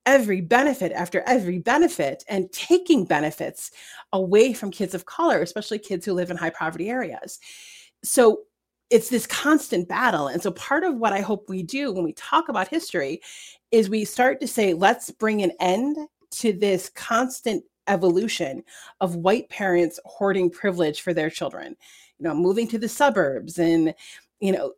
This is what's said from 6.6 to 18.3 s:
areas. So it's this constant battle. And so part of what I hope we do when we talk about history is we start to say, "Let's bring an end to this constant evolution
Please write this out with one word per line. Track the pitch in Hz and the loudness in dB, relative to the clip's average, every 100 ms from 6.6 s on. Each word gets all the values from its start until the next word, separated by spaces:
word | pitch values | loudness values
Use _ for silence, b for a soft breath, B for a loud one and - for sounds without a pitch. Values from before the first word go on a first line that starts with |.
| 160 165 202 | -8 -6 -6
areas. | 254 180 113 - - B B B B B _ | -6 -6 -10 -14 -18 B B B B B _
So | - 262 233 - - _ _ _ - | -2 6 6 6 -6 _ _ _ 4
it's | 233 - | 4 4
this | 240 - | -2 -2
constant | - 285 302 - 185 175 | -2 4 4 2 -4 -2
battle. | 190 247 165 139 | 0 0 0 -2
And | 170 | -2
so | 196 | -4
part | 175 - 294 | -6 -2 0
of | 370 247 | 0 0
what | 220 | 0
I | 196 | 0
hope | 208 202 - | -2 -4 -4
we | 185 | -8
do | 165 269 285 | -6 -4 -4
when | 185 | -2
we | 165 | -4
talk | - - 302 330 | -6 -2 -2 0
about | 208 190 | -4 -2
history | 320 - 175 139 160 B B B B - | -4 -4 -4 -4 -6 B B B B 2
is | 226 196 | 2 4
we | 220 | 0
start | 208 - 254 269 | -4 2 2 2
to | 247 | -4
say, | - 196 | 0 2
"Let's | 165 196 240 - | 4 4 2 -4
bring | - 220 208 | -4 -2 0
an | 185 - | 0 0
end | 180 196 277 302 302 _ _ | 0 0 -2 -4 -8 _ _
to | - 226 | -2 -2
this | 185 202 185 - | 0 0 0 -4
constant | - - 233 254 - 233 202 - _ - | -14 -2 0 0 -4 -4 -4 -8 _ -2
evolution | 190 185 180 220 | 2 4 4 0